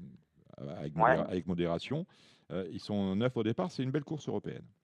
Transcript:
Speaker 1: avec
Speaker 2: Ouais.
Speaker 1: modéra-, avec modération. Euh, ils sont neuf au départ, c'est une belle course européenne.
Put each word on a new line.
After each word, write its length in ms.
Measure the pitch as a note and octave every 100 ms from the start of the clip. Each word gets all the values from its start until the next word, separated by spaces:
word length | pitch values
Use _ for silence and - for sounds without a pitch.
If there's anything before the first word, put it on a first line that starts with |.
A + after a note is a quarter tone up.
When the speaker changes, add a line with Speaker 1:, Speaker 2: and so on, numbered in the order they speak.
| C3+ B2+ _ _ - - C#2 E2+
Speaker 1:
avec 160 | D2+
Speaker 2:
Ouais. 60 | D2+
Speaker 1:
modéra-, 280 | A#2 B2+ -
avec 180 | F#2 F2
modération. 580 | E2+ E2+ E2+ - D3 F#3+ - - - -
Euh, 160 | F2+ F2
ils 80 | -
sont 380 | - G#2 G2 G2
neuf 200 | B2 A#2+
au 60 |
départ, 280 | G#2+ A#2 F#3
c'est 120 | -
une 80 | C3
belle 140 | D3
course 240 | - D3+ -
européenne. 360 | G#2 - - A2+ _